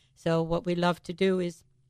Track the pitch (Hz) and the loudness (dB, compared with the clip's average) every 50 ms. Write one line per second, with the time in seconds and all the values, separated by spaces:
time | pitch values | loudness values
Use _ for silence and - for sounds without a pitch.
0 | _ _ _ _ - 165 165 165 165 160 170 170 - 180 175 175 175 175 170 - | _ _ _ _ -2 0 0 2 0 0 -2 -4 -2 -2 -2 0 2 0 0 -2
1 | _ - 175 165 190 190 185 185 175 175 170 - _ _ _ _ _ _ | _ -12 -4 0 0 2 2 0 -2 -4 -8 -10 _ _ _ _ _ _